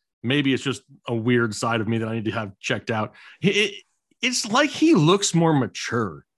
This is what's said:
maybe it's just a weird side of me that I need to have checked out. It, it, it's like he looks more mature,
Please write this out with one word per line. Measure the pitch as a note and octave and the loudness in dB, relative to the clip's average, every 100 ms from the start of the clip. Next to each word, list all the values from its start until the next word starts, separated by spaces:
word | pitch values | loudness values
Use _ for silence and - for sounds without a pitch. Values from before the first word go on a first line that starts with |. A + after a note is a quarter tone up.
| _ _ | _ _
maybe | A2+ C#3+ C3+ | -2 0 2
it's | B2 | 0
just | C#3 B2 _ C#3 - | -2 -6 _ -18 -6
a | |
weird | A#2 A2+ B2 A#2 | -4 2 2 2
side | G#2 A#2+ A2+ | -2 -2 -2
of | G#2+ | -2
me | A2+ | -2
that | A2 | -4
I | |
need | A2+ G#2+ | -6 -6
to | |
have | G#2 G#2 - | -6 -8 -10
checked | - A#2 - | -6 -6 -4
out. | A2 G#2+ - - - | -4 -4 -8 -20 -2
It, | F#3 G3+ | 0 2
it, | G#3+ - _ _ _ - | -2 -4 _ _ _ -6
it's | B3 B3 A3 | -4 -4 -2
like | A#3+ D4 | 0 0
he | - D#4 | 2 4
looks | C#4 D3+ G3 - | 6 6 4 2
more | E3 E3 | 2 4
mature, | D3 A2+ - - A#2 G#2 D2 - | 2 0 -4 -6 -4 -4 -8 -18